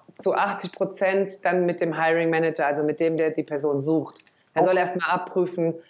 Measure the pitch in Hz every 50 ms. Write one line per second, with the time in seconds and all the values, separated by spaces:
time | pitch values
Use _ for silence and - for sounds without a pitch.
0 | - - - - - 190 - - 190 202 196 - - 180 - - 196 185 190 -
1 | 196 190 190 196 196 196 - - - 180 175 180 180 175 175 175 180 170 160 156
2 | 160 160 165 170 165 165 165 160 165 160 156 - 147 143 147 151 147 151 147 -
3 | 165 165 165 156 160 156 156 - 151 - 151 143 143 151 143 139 135 151 160 156
4 | 135 - - - - - _ _ _ _ - 160 160 185 180 - - - - 185
5 | 165 156 170 - - - - 185 180 - - 175 165 165 160 165 -